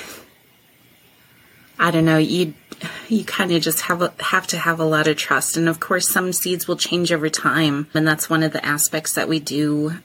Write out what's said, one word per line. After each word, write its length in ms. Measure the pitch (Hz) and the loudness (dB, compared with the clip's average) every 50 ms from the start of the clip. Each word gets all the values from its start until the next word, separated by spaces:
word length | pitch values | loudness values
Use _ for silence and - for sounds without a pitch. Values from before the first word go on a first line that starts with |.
| - - - - - - _ _ _ _ _ _ _ _ _ _ _ _ _ _ _ _ _ _ _ _ _ _ _ _ _ - - - - | -6 -14 -18 -20 -20 -20 _ _ _ _ _ _ _ _ _ _ _ _ _ _ _ _ _ _ _ _ _ _ _ _ _ -20 -20 -14 -4
I 140 | - 170 170 | 0 0 2
don't 140 | 160 165 165 | 2 4 4
know, 120 | 165 160 | 4 4
you, 360 | 156 156 - 165 180 180 156 147 - _ - - - - - - - - - | 4 2 2 2 0 0 -2 -4 -12 _ -20 -18 -14 -12 -12 -12 -12 -4 -2
you 160 | 226 202 160 | 0 0 0
kinda 340 | - - - 196 175 170 160 | -2 -2 -2 0 2 2 2
just 220 | 160 160 156 - | 2 0 -2 -2
have 200 | - - 180 170 | -2 -2 -2 0
a, 120 | 175 - - - | -2 -2 -2 -4
have 280 | - - 180 185 180 | -4 -2 -2 -2 -2
to 100 | - - | -2 -6
have 220 | 170 170 170 165 165 | -2 0 0 0 2
a 60 | 160 | 2
lot 220 | 156 156 151 156 | 2 4 4 4
of 100 | 156 151 | 2 2
trust. 400 | 151 - - 147 131 - - - | 0 0 0 0 0 0 -2 0
And 100 | 165 165 | 2 2
of 140 | 165 160 160 | 2 0 0
course, 260 | - - 190 180 175 | -2 -2 0 0 0
some 240 | - - 190 185 180 | 0 0 0 0 0
seeds 360 | 175 - - 180 180 170 - | -2 -2 -2 -2 -2 -2 -2
will 100 | - 175 | -4 -2
change 340 | - - - 170 175 175 165 | -2 -2 -2 0 0 2 2
over 160 | 170 156 151 | 2 0 0
time. 600 | 156 - - - 147 127 160 160 147 143 143 147 - - | -2 -2 0 0 0 2 4 2 2 2 0 -2 -2 0
And 140 | 156 156 | 2 2
that's 220 | 156 156 151 - - | 2 2 0 0 0
one 140 | 165 156 160 | 2 2 2
of 100 | 156 151 | 2 0
the 120 | 151 - | -2 -2
aspects 480 | 143 147 147 - - - 156 156 - - | -2 0 0 0 0 -2 -2 -4 -2 -4
that 120 | 147 - | -2 0
we 140 | - 160 156 | 0 -2 -2
do 540 | 147 - 135 147 151 147 147 147 151 156 170 - | -2 -2 -2 0 0 0 0 0 0 -2 -4 -6